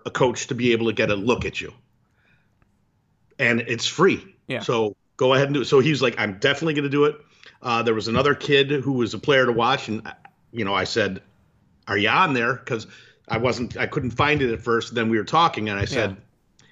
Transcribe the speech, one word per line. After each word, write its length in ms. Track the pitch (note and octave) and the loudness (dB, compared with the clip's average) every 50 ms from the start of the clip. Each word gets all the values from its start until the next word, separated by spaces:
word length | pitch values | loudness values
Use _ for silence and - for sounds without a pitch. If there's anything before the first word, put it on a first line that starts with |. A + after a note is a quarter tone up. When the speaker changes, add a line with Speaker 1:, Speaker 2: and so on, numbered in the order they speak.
| - | -10
Speaker 1:
a 60 | B2 | -6
coach 360 | - - C#3 B2 A2+ - - - | -2 0 0 0 0 -2 -6 -6
to 80 | C3+ | -4
be 160 | A#2 B2 B2 | 0 2 2
able 160 | A#2 A2 A2+ A2+ | 2 2 2 0
to 60 | G#2+ | 0
get 160 | - A2 G2+ | 0 2 0
a 40 | G#2 | 0
look 300 | G2 F#2+ A#2+ A#2 F#2+ F#2+ | 0 0 0 0 0 -2
at 160 | F#2 - - | -6 -6 -8
you. 120 | E2 - - - _ _ _ _ _ _ _ _ _ _ _ _ _ _ _ _ _ _ _ _ _ _ _ _ _ _ _ _ _ _ _ - | -10 -12 -14 -18 _ _ _ _ _ _ _ _ _ _ _ _ _ _ _ _ _ _ _ _ _ _ _ _ _ _ _ _ _ _ _ -2
And 240 | C3+ A#2 A#2+ A#2 A#2+ - | 0 2 2 0 0 -2
it's 180 | A#2 A2 - | -4 -4 -4
free. 500 | - - - F3 G3 B2 - - - - _ _ - | -4 0 2 2 2 2 0 -4 -12 -20 _ _ -10
Speaker 2:
Yeah. 140 | C3+ A2+ | -8 -6
Speaker 1:
So 340 | - - B2+ A2+ A2 G#2+ G2 _ _ _ _ - | -4 -2 0 0 0 -2 -4 _ _ _ _ 0
go 160 | C3 B2+ C3+ | 2 4 4
ahead 140 | C#3 C#3 C#3 | 4 2 2
and 60 | C#3+ | 0
do 80 | C#3+ | -2
it." 40 | A2+ | 0
So 140 | - D3+ C#3 | 2 4 4
he 100 | C3 D#3 | 6 4
was 120 | D#3 B2 | 2 2
like, 140 | C3 B2 A2+ A#2 | 0 0 0 0
"I'm 220 | A2 G#2 F#2+ F#2+ | -4 -4 -4 -2
definitely 340 | - C#3 C#3 - D#3+ E3 D3+ | 0 0 0 0 -2 -2 -2
gonna 140 | D3 C#3+ C#3+ | -2 -2 -2
do 160 | C3+ C#3+ D3 | 2 2 2
it." 120 | D3+ D3 - - _ _ _ - - - _ | 2 0 -2 -10 _ _ _ -20 -20 -20 _
Uh, 220 | - B2+ A#2 A2+ A2+ | -4 -2 -2 0 2
there 100 | A#2 A2+ | 0 0
was 140 | A2 G2+ A2+ | 0 -2 -2
another 280 | A2+ B2 C#3 C#3+ C#3+ | 0 2 2 2 0
kid 360 | - - - C#3+ C#3 C#3 C3+ | 0 0 2 4 4 4 2
who 220 | D3 C#3+ A#2+ C#3 C3+ | 0 -4 -2 -2 -2
was 200 | B2+ A#2 G2+ - | 0 -2 -2 -4
a 60 | G#2 | -4
player 260 | - - C#3+ C3 B2+ | 0 2 4 4 4
to 60 | B2 | 4
watch, 380 | A#2 A2+ A#2 B2 C3+ C3+ - - | 2 2 2 2 0 0 -2 -4
and, 180 | G#2+ A2 - - | -8 -8 -8 -10
uh, 60 | - - - - _ _ _ _ - | -16 -18 -20 -20 _ _ _ _ -8
you 100 | A#2 G#2+ | -6 -4
know, 100 | G2 G2+ | -2 0
I 120 | F#2+ F#2 | 0 0
said, 360 | - - A#2 G#2 G2 F#2 - - _ _ _ _ _ _ _ _ _ _ _ _ - | 0 0 0 0 0 -2 -8 -12 _ _ _ _ _ _ _ _ _ _ _ _ -4
"Are 80 | G2+ G2+ | -2 0
you 100 | G2+ G#2+ | 2 2
on 240 | A#2+ D#3 F#3+ E3+ C3+ | 4 4 4 2 2
there?" 220 | B2 A#2 A#2+ B2+ A#2 | 0 0 0 -2 -4
'Cause 300 | - - C3 A2 G#2+ - - - - - _ _ _ - | -6 -6 -6 -6 -6 -10 -20 -20 -20 -20 _ _ _ -6
I 100 | A2+ A2+ | -4 -2
wasn't, 380 | A#2 B2+ A2+ A2+ B2 G#2 - - | 0 0 -2 -2 -4 -8 -6 -6
I 80 | B2 | -6
couldn't 260 | - - D#3 C3 B2 | -4 -4 -4 -4 -4
find 300 | - - D3+ D3 D3+ D3+ | -2 0 0 2 2 2
it 80 | C3+ A#2+ | 0 0
at 100 | A2+ G#2+ | -2 -2
first. 340 | - A#2+ A#2 A#2 A2 - A#2 | -2 0 0 0 -2 -2 -2
Then 140 | A#2+ A2+ A2 | -2 0 0
we 80 | A2+ A2 | 0 0
were 80 | G2+ | 0
talking, 420 | - - D#3+ F3 E3 - A#2 G#2+ G#2+ | 0 2 2 2 2 0 -2 -6 -4
and 80 | G2+ G2 | -4 -2
I 60 | G2+ | -4
said, 260 | F#2+ - B2+ G#2+ G2 | -2 -2 -2 -2 -2
Speaker 2:
Yeah. 540 | G2 - - _ _ _ _ _ _ _ _ _ | -4 -8 -16 _ _ _ _ _ _ _ _ _